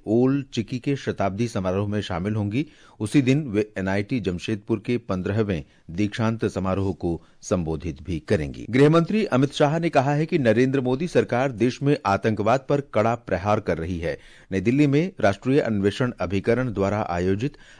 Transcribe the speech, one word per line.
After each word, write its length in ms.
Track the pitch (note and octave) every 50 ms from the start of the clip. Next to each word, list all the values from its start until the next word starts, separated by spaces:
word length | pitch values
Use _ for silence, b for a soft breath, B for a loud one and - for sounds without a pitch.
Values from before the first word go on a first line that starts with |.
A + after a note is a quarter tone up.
| _
ओल 360 | - G#2+ A#2+ B2+ C3 C3+ C#3+ C3+ C3+ -
चिकी 240 | - G#2+ - C3 B2
के 160 | - C#3+ C#3+
शताब्दी 500 | C3+ - - G#2 - G2 G2 F#2+ G2 A#2+ A#2
समारोह 400 | - G#2+ F#2 F#2 F2+ G2 G#2 G2+
में 120 | G2+ G#2+
शामिल 340 | G2 - F#2 F2 F2+ G#2 A2
होंगी। 300 | A2 G2+ G2+ G2+ B2 D#3+ B B B B B B B
उसी 200 | A2 G#2 - C#3+ C3
दिन 200 | A#2+ C3 D3 D#3+ C3
वे 180 | F#2+ G#2 G#2+ - - -
एनआईटी 400 | F#2+ F#2+ F#2+ G2+ G#2+ G#2 C3+ B2+
जमशेदपुर 580 | F#2+ F#2+ F2+ F2 - - A2 G#2 - - A#2 G#2 -
के 100 | - B2 A#2
पन्द्रहवें 640 | A2 - G2 F#2 F2+ F#2+ G2+ A2 A2 G2+ F#2+ E2+ D2 b b b b -
दीक्षांत 540 | D#2+ F2 G#2+ G#2 - - A#2 A2 A2+ A2 -
समारोह 480 | A2 - G2+ F#2 F#2+ F#2+ F#2+ G2 G2 F2+
को 260 | - - F2 E2+ D#2+ b b b b b
संबोधित 600 | - G#2 F#2 E2+ D#2 D#2+ D2+ C#2 F2+ D2 C2+ D2
भी 160 | - E2+ D#2 - -
करेंगी। 360 | A2 F#2 D2+ C#2 B1 A#1+ A#1+ -
गृह 200 | G#2+ B2+ C#3 D3+
मंत्री 340 | D#3+ E3 E3 D#3+ G3+ A3 G#3+
अमित 260 | - - B2+ C#3 C3+ -
शाह 260 | - D3+ C#3+ D3+ E3+
ने 100 | E3+ E3+
कहा 240 | - C#3+ B2+ C#3+ C#3+
है 120 | D3 D#3
कि 120 | D#3 - E3+
नरेंद्र 420 | C3 A#2 G#2+ A2+ B2+ C3 C3 C#3
मोदी 280 | B2 B2+ B2+ C3 F3 F3
सरकार 440 | - C3 A2+ G#2 B2 A#2+ C3 C#3+ B2+
देश 280 | F#2+ A2 B2+ A#2+ - C#3
में 140 | C#3 D3 - -
आतंकवाद 580 | G#2 G2 G2 - A#2 A2 G2+ G#2 G#2+ A#2+ C3+ - -
पर 120 | - - G#2 - -
कड़ा 200 | G#2+ G#2+ A2+ A#2
प्रहार 440 | A#2 - - - F2+ E2+ G#2 G#2 A2
कर 180 | G2 F#2 F2 D#2
रही 200 | E2 D#2+ F2+ E2+
है। 180 | E2 E2 C#2 B B B B B B B F#2+
नई 80 | G2
दिल्ली 260 | F#2 A2+ B2 C#3 D3+
में 260 | C#3+ C3+ D3 E3+ F#3 - -
राष्ट्रीय 400 | G2+ G2+ G2 - - B2+ C3+ D3
अन्वेषण 520 | - - A2 G2+ F#2+ G2+ G2+ - C3 B2 A#2+ -
अभिकरण 520 | F#2+ F2+ G2 G2 - A#2+ A#2 A#2+ B2+ B2+ G2+
द्वारा 280 | G2 G2 G2 G#2 G#2 A2 -
आयोजित 480 | E2+ F2 F2+ F#2 F#2+ G2+ A2+ D3+ - B B B B B